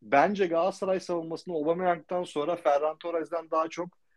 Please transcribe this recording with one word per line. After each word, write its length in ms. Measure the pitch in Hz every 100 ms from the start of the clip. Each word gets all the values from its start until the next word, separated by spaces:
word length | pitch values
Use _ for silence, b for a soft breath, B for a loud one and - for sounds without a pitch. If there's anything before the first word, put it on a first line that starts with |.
bence 440 | 107 139 165 202 185
Galatasaray 540 | 165 180 185 190 190
savunmasını 540 | - 175 165 160 -
Aubameyang'dan 680 | 165 147 170 185 170 - 180
sonra 320 | 175 151 147 170
Ferran 420 | 160 143 151 156
Torres'den 520 | 170 170 156 170 160
daha 180 | 160 160
çok 200 | - 175 - _